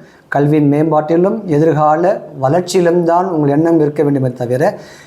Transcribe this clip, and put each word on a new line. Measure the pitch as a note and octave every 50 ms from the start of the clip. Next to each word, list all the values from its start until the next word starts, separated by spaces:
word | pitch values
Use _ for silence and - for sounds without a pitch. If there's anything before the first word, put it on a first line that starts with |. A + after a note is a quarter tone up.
| - - - - _
கல்வியின் | - - C#3+ D3 D3 D#3 D3+ D3 C#3+
மேம்பாட்டிலும் | C#3+ D3 D#3+ E3 D#3 D3+ D3+ D#3 E3 E3+ F3+ G3+ A3 A3 G3
எதிர்கால | F#3 D3 D3 D#3+ E3 C#3+ D3+ D3+ D3+ D#3 D#3+ F3 F#3 A3 - - - - C#3
வளர்ச்சியிலும் | C3 C3 D3+ F3+ F3+ - - F#3+ F3 E3+ E3+ F3+ E3+
தான் | E3 E3 F3 F#3 F#3+
உங்கள் | E3+ D#3 D3 C#3
எண்ணம் | C#3+ D3+ E3 E3+ E3 D#3+
இருக்க | D3+ D3 D3 - D3+
வேண்டுமே | C#3+ C#3+ C3+ C3 B2+
தவிர, | A#2+ - B2 A2+ B2 B2+ D#3+ G3+ G3+ - - - - - -